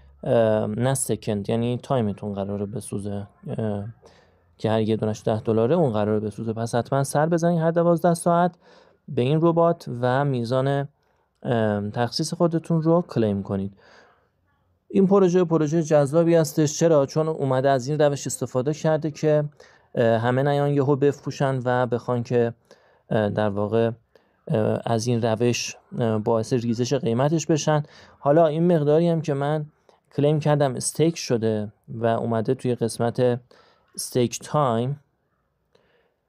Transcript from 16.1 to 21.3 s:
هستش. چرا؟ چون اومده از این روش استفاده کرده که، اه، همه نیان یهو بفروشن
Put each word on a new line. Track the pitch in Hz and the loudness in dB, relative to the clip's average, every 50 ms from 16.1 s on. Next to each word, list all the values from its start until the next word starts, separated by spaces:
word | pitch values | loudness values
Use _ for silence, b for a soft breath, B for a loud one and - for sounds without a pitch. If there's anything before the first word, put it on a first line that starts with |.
| 139 170 170 165 170 | 2 2 4 4 4
هستش. | 165 160 151 - - 156 143 - - | 4 2 2 2 0 0 0 2 2
چرا؟ | 165 165 160 147 139 | 2 4 6 4 4
چون | 139 - 156 156 160 | 2 0 -2 -2 -2
اومده | 160 - 139 135 131 127 131 139 | -2 -4 -2 0 0 2 2 2
از | 139 131 117 131 | 2 2 0 -2
این | 151 147 | 0 2
روش | 156 143 143 131 - | 2 2 2 0 -6
استفاده | 135 - - 131 120 - 127 123 143 156 | -8 -6 -6 -8 -4 -2 -2 -2 -2 -4
کرده | 151 - 160 156 151 156 160 | -2 0 0 0 0 -2 -6
که، | 147 - - 156 151 151 147 147 b b b b b b b b b | -6 -2 0 2 2 2 0 -2 b b b b b b b b b
اه، | - 120 113 113 113 | 2 2 4 4 2
همه | 113 123 123 127 139 | 2 2 0 2 2
نیان | 147 143 143 143 143 | 2 2 0 0 0
یهو | 143 143 135 131 147 | 0 0 2 2 2
بفروشن | 131 135 143 135 - - 147 | 2 2 0 0 0 -8 -12